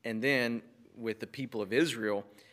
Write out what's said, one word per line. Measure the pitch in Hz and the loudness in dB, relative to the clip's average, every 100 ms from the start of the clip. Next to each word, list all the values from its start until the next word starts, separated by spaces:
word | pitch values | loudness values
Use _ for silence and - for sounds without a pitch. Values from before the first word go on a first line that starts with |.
and | 117 110 | -6 0
then | 131 135 120 117 - - - - | 2 4 2 -2 -8 -20 -20 -6
with | 113 107 | -4 -4
the | 104 | -6
people | - 127 113 | -8 -6 -4
of | 101 | 0
Israel, | 117 165 117 107 101 101 - - | 2 2 2 0 0 -4 -14 -20